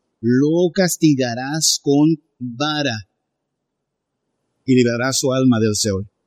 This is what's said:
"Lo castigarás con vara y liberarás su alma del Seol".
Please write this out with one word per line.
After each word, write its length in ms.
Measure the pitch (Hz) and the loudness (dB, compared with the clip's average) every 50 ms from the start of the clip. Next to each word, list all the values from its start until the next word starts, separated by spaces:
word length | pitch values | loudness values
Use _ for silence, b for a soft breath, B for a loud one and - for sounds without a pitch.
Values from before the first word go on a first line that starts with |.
| _ _ _ - | _ _ _ -6
"Lo 500 | 110 113 123 131 143 151 165 175 185 175 | -2 0 2 2 2 2 2 2 0 0
castigarás 1080 | - 190 185 170 - - 165 156 143 127 131 120 117 123 131 139 147 160 151 - - - | 0 0 -2 -2 0 2 2 2 2 2 0 -4 -4 -8 -8 -6 -4 -2 0 -2 -2 -2
con 400 | - 147 139 143 151 160 165 151 _ _ _ - | 0 2 2 4 4 4 2 0 _ _ _ -12
vara 680 | 123 123 117 120 147 151 151 151 143 135 113 110 98 _ _ _ _ _ _ _ _ _ _ _ _ _ _ _ _ _ _ _ _ _ _ _ _ _ _ _ _ _ _ _ - | -12 -10 -6 -6 -4 -4 -2 -2 -4 -4 -4 -6 -12 _ _ _ _ _ _ _ _ _ _ _ _ _ _ _ _ _ _ _ _ _ _ _ _ _ _ _ _ _ _ _ 0
y 100 | - 131 | 2 2
liberarás 440 | 127 120 120 117 117 123 135 131 - | 4 2 2 -2 -2 -4 -4 -4 -2
su 140 | - 135 | -2 -2
alma 280 | 127 131 131 131 120 110 | 0 2 2 2 2 2
del 140 | 110 110 104 | 0 0 -2
Seol". 340 | 104 - 107 98 95 101 - _ _ _ | -2 -4 -4 -4 -6 -8 -10 _ _ _